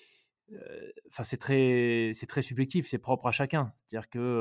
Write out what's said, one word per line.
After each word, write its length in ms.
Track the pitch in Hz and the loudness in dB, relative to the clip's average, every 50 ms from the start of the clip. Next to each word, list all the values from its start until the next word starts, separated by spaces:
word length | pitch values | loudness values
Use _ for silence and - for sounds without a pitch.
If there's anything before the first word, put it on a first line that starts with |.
| - - - - _ _ _ _ _ - | -20 -20 -20 -20 _ _ _ _ _ -20
heu, 420 | 214 - - - - - - - - - - - | -18 -18 -16 -16 -14 -14 -14 -16 -18 -20 -20 -14
enfin, 160 | - - 117 | -10 -8 -6
c'est 140 | - - - | -6 -6 -4
très, 720 | - - 135 135 131 127 127 123 120 120 117 117 113 110 110 | -2 2 4 4 6 6 6 6 4 4 4 2 2 0 -2
c'est 140 | - - - | -4 -8 -6
très 140 | - 143 | -4 -4
subjectif, 460 | 127 - 123 120 135 131 - 180 139 - | -4 -2 0 -2 0 0 0 -2 -2 -2
c'est 100 | - 117 | -4 -4
propre 280 | - - 127 120 - 123 | 0 0 0 0 0 0
à 40 | |
chacun. 420 | 117 - 139 127 - 156 135 110 - | 0 0 0 0 0 -2 -2 -2 -6
C'est-à-dire 340 | _ _ - - 113 107 - | _ _ -10 -10 -10 -8 -8
que, 100 | - 120 120 123 120 117 | -6 -4 -2 0 0 2